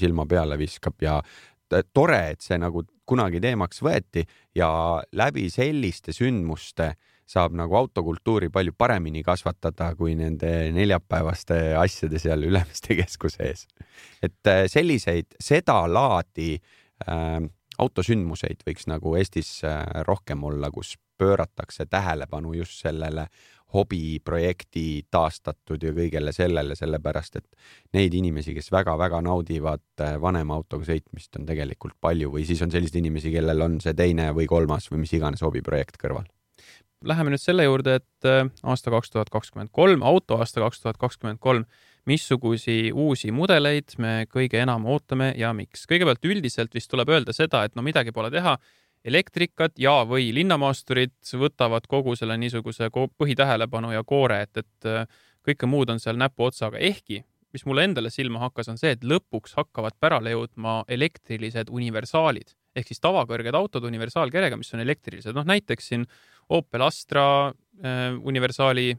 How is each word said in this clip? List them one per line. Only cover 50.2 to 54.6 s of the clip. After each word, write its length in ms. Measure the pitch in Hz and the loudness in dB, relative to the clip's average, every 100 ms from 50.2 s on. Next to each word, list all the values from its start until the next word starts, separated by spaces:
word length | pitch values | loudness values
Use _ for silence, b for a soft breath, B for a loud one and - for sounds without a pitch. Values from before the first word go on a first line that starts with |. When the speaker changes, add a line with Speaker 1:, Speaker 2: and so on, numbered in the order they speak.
| 120 | 0
Speaker 2:
linnamaasturid 800 | 127 190 156 139 135 - 127 127 _ - | 0 2 2 2 -2 -2 0 0 _ -10
võtavad 540 | 127 147 - 120 113 - | -2 -2 2 2 2 0
kogu 240 | 139 131 | 0 0
selle 220 | 120 113 113 | -2 -2 -2
niisuguse 480 | 120 117 113 113 117 | -2 -4 -8 -4 -2
ko-, 140 | 127 131 - | 0 -2 0
põhitähelepanu 720 | 143 123 139 113 120 117 113 | -2 2 2 2 0 -4 -2
ja 140 | 110 113 | -4 0
koore, 380 | 139 127 104 104 | 2 4 2 -2
et, 160 | 113 | -8